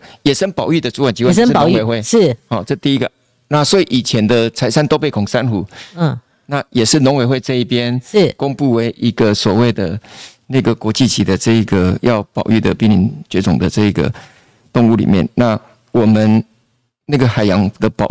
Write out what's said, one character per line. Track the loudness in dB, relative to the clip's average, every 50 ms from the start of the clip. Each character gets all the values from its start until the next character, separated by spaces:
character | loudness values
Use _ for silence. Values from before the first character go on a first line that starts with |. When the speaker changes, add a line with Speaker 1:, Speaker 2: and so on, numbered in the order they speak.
| -12 -16 -12 -4 -2
Speaker 1:
野 | -2 0
生 | 0 -2 -4 -4
保 | -4 -2 -2
育 | -2 -2
的 | -2 -4
主 | -4 -2 -2
管 | -2 0
机 | 0 0
关 | 2 2
是 | 4 2 2
农 | 2 2 2 2 2
委 | 0 0
会。 | -2 -4 -4
Speaker 2:
野 | -4
生 | 0 2 2
保 | 2
育， | 2
是。 | 0 -2 _ -8
Speaker 1:
哦， | -6 -6 -4
这 | -4 -6
第 | -4 -2 -2 -2
一 | -2
个。 | -2 -4 _ _ _ _ _ _ _ -4
那 | -2 0 0
所 | 2 2 0
以 | 0 0
以 | -2 -2
前 | -2 -2 -2 0 0
的 | 2 2 2 0 -2
柴 | -2 -4 -4 -2
山、 | 0 0 0 0
斗 | 0 0
背 | -2 -2
孔 | -4 -4 -4 -2
珊 | -2 -2 -2 -2
瑚， | -2 -4 -4 -6 -12 -20 -20 -14 -6
Speaker 2:
嗯。 | -4 -2 -2 -2 -4 _ _ _ _ _ -8
Speaker 1:
那 | -8 -8 -6 _
也 | -2 -2 0
是 | 2 2 2
农 | 2 2 2
委 | 2 0
会 | 0 -2 -2
这 | -4 -4 -4
一 | -4 -2
边 | -2 -2 -2 -2 -2 -4 -6 -6
Speaker 2:
是。 | -4 0 0 0 0 0
Speaker 1:
公 | -4 -6 -6 -4
布 | -2 -2 0
为 | 0 0 0 -2 -4 -2
一 | -2 -2
个 | 0 2 2 0 0
所 | 0 0 0 2
谓 | 2 2 2
的 | 0 -2 -4 -6 -6 -8 -10 -14 -20 -20 -20 -20 -20 _ _ -4
那 | -2 0
个 | 0 0 -2
国 | -2 -2 -4
际 | 0 0 0 0
级 | 0 0 0
的 | 0 0 -2
这 | 0 2 2
一 | 2 2
个 | 0 0 0 2 0 0 0
要 | 0 0 0 0 -2 -6 -8
保 | -6 -2 0
育 | 0 0
的 | 2 0 -2
濒 | 0 2 2
临 | 4 4 2 0 -2 -6 -12 -6
绝 | -4 -2
种 | 0 0 0 0
的 | 0 -2
这 | 0 0 0
一 | 0
个 | 2 0 -2 -2 -4 -8 -14 -20 _ _ _ _ _ _ _ _
动 | 0 2 2 4
物 | 4
里 | 2 2
面。 | 2 2 2 0 -2 0
那 | 0 0 0 0 -4 -6 -12 _ _ _ _
我 | 0 2 4
们 | 4 4 4 4 4 2 2 0 _ _ _ _ _ _ _ _ _ _ _ _ -2
那 | 0 0
个 | 2 2
海 | 0 0 0
洋 | 2 2 2 0 -2 -2 -2
的 | -4 -2
保 | -2 0 -2 0